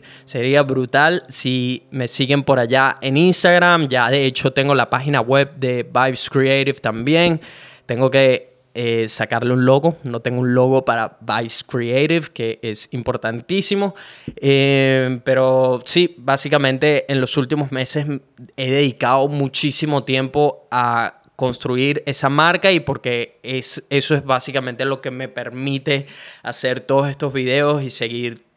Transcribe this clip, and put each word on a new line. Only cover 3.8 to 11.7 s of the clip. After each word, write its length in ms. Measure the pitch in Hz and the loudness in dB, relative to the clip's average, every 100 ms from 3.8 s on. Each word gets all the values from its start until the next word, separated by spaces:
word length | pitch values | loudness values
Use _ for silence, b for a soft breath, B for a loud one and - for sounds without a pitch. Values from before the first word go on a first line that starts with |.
| 143 | 2
Ya, 220 | 127 120 | 2 2
de 140 | 139 | 2
hecho, 280 | 135 127 160 | 0 0 -2
tengo 220 | - 139 | 0 2
la 160 | 135 117 | 2 0
página 300 | 127 143 139 | -2 0 0
web 340 | 117 139 139 - | 2 2 0 -2
de 260 | 131 123 | -4 -2
Vibes 460 | - 123 131 123 - | -2 0 0 -2 -2
Creative 500 | 139 135 135 135 135 | 0 2 2 0 -4
también. 600 | 117 110 127 160 175 160 B B B B - | -4 -4 0 2 2 0 B B B B -8
Tengo 240 | 120 131 | -2 2
que, 440 | 135 135 123 - _ _ 117 | 4 4 2 -2 _ _ -6
eh, 320 | 120 113 110 | -2 -2 -2
sacarle 440 | - 110 117 120 | -4 -4 -2 0
un 120 | 127 | 2
logo. 340 | 127 139 160 160 | 4 4 2 -4
No 180 | 127 117 | -8 -6
tengo 200 | 120 123 | -4 -2
un 120 | 127 | 0
logo 320 | 127 127 135 | 2 4 2
para 320 | 131 117 110 - | 2 -2 -2 -8
Vibes 420 | 110 107 117 - | -4 -4 -4 -8
Creative, 680 | - | -6